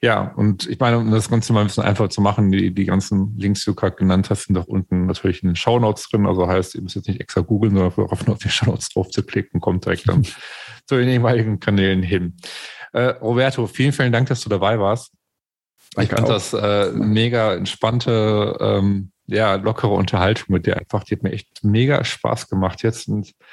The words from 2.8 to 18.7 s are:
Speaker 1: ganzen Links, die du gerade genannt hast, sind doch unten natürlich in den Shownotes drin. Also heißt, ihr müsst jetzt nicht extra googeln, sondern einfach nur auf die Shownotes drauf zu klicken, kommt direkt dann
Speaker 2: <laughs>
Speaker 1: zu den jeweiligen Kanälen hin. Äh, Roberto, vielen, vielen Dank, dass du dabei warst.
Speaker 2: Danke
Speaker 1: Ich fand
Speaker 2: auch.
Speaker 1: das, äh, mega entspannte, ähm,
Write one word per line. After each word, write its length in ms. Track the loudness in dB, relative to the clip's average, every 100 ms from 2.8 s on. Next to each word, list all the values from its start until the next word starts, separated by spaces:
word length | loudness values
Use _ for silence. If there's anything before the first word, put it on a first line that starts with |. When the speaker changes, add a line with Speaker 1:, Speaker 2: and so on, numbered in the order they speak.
| 0
Speaker 1:
ganzen 500 | 0 0 0 0 -2
Links, 240 | -2 0
die 100 | -2
du 40 | 0
gerade 200 | -2 0
genannt 340 | 2 2 2
hast, 140 | -2
sind 120 | 0 -2
doch 120 | 0
unten 400 | -4 -2 -2 0
natürlich 340 | 0 -2 0
in 80 | -2
den 60 | 0
Shownotes 540 | 2 2 2 0 -4
drin. 180 | 0 2
Also 200 | 2 2
heißt, 280 | 0 -2 -8
ihr 60 |
müsst 140 | -10 -10
jetzt 120 | -6
nicht 120 | -8
extra 220 | -4 -4
googeln, 320 | 0 0 2
sondern 180 | 2 2 0 -4
einfach 160 | -2 -2
nur 80 | -2
auf 60 |
die 60 | -2
Shownotes 400 | -2 0 -2 -4
drauf 200 | -4 -4
zu 140 | -4
klicken, 360 | -4 -4 -4 -4
kommt 260 | -2 -2 -2
direkt 220 | -2 2
dann 160 | 2
Speaker 2:
<laughs> 600 | 0 -4 -16 -18 -18 -20 _
Speaker 1:
zu 120 | 0
den 120 | 2
jeweiligen 500 | 2 2 2 0 -2
Kanälen 440 | 0 2 2 2
hin. 320 | 0 -2 -4 -8 -16 -16 -16 -18 -8
Äh, 120 | -2 -2 -2
Roberto, 440 | -2 2 0 0 -4
vielen, 260 | 0 0
vielen 200 | 2 2
Dank, 160 | 2 2
dass 140 | -2
du 80 | -2
dabei 300 | 0 2 2
warst. 340 | 0 -2 -6 _ _ _ _ _ _ _ _ -4
Speaker 2:
Danke 160 | 0
Speaker 1:
Ich 40 | 2
fand 120 | 2
Speaker 2:
auch. 60 |
Speaker 1:
das, 200 | 0 -2
äh, 380 | -2 0 2 0
mega 640 | 0 0 2 2 2 0 0
entspannte, 1000 | -4 -2 -2 0 0 0 2 2 0 -2
ähm, 520 | 0